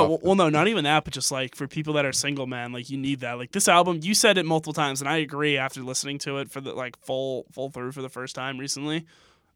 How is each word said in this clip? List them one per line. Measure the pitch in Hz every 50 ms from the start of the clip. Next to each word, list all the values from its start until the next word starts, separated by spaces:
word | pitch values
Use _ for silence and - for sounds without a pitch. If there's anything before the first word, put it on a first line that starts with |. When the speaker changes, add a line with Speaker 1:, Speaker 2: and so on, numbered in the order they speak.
Speaker 1:
drop | 165 147
Speaker 2:
well, | 165 156
well, | - 180 196
Speaker 1:
it." |
Speaker 2:
no, | 196 180 156
not | 151 151 170
even | 214 226 190 147
that, | 143 151 151 147
but | 151 -
just, | 135 123 -
like, | 143 131 131 127 -
for | - 143
people | 135 - 160 151 156 151
that | 147 139
are | 135 127
single, | - - 143 143 139 131
man, | 127 127 120 120 123
like, | 123 123 123 131
you | 135
need | 139 135 139 143 127
that. | 123 120 120 120
Like, | 127 - -
this | 202 190
album, | 208 175 175 175 180 175 156 156
you | 190 214
said | - - 214 196
it | 190 165
multiple | 160 165 160 160 156 147
times, | 165 151 139 135 135
and | 139 139
I | 156
agree | 160 151 139 143 143 147 147 143
after | 135 131 135 - 135
listening | 127 127 127 - - 143 143 139
to | - 143 139
it | 139 139 -
for | - 139
the, | 135 127 -
like, | 131 127 123 123 - -
full, | - 135 131 135 135 131 120 - - -
full | 131 131 135
through | 139 127 123 127 139
for | 143 131
the | 127
first | - 123 127 127 -
time | 135 127 135 135 127
recently. | 135 139 - 135 143 151 156 165 165 - _ _ _ _ _ _ _ _ _